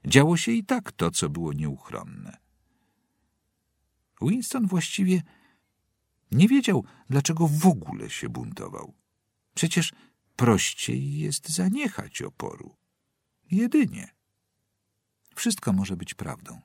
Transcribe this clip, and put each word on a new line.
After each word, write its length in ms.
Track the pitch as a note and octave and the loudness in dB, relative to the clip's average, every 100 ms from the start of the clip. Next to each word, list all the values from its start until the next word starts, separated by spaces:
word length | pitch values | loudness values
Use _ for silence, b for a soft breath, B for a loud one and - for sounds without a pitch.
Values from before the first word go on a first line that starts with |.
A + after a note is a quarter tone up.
| - | 8
Działo 320 | C3+ D3+ E3+ | 6 8 4
się 140 | - | 0
i 120 | A#3 | -2
tak 280 | G3+ B2+ - | 0 -4 -4
to, 200 | - E2+ | -2 -2
co 180 | - D#2 | 0 -4
było 240 | D#2 E2 | -4 -6
nieuchronne. 840 | C#2+ D2+ C2+ - A1+ - - G1+ - _ _ _ _ _ _ _ _ _ _ _ _ _ _ _ _ _ _ | -4 -6 -6 -10 -12 -12 -16 -18 -20 _ _ _ _ _ _ _ _ _ _ _ _ _ _ _ _ _ _
Winston 460 | C3 B3 A#3+ C4 G3+ | -2 0 -2 -4 -2
właściwie 540 | F3+ - - F#3 F3+ - b b b b _ _ _ _ _ _ | -2 -2 0 2 2 0 b b b b _ _ _ _ _ _
nie 160 | A#2 G#3 | 4 6
wiedział, 380 | C#4 A#3+ D#3+ - B - | 6 4 0 -2 B -2
dlaczego 380 | C3+ C#3+ D#3+ E3 | 0 0 2 2
w 180 | D3+ F#3 | 6 4
ogóle 440 | B2 - - - | 4 -4 -10 -10
się 200 | - A#1 | -8 -8
buntował. 640 | A1+ A#1 - G1+ G1+ - _ _ _ _ _ _ | -8 -10 -10 -12 -12 -16 _ _ _ _ _ _
Przecież 400 | - E3 F3 D#3+ b b b _ - | -4 0 0 -2 b b b _ 2
prościej 800 | A#2+ G2 - - - B2+ C#3 D3 | 4 4 2 -4 -4 -4 -4 -4
jest 320 | D3+ C#3+ - | -4 -6 -6
zaniechać 720 | D#3+ F#3 B3 C4+ - D3 - | 0 0 0 -4 -6 -12 -12
oporu. 540 | - _ - - - _ _ _ _ _ _ _ _ | -12 _ -12 -12 -18 _ _ _ _ _ _ _ _
Jedynie. 640 | F#3 A#3+ D4+ A#3 - - _ _ _ _ _ _ _ _ _ _ _ _ - | -2 2 2 2 -2 -16 _ _ _ _ _ _ _ _ _ _ _ _ -4
Wszystko 380 | A#3+ G3+ - | -4 -2 -2
może 240 | F#2+ G2 F2 | 0 -2 -6
być 160 | - | -10
prawdą. 480 | - D2+ B1 - E2+ | -10 -12 -12 -16 -20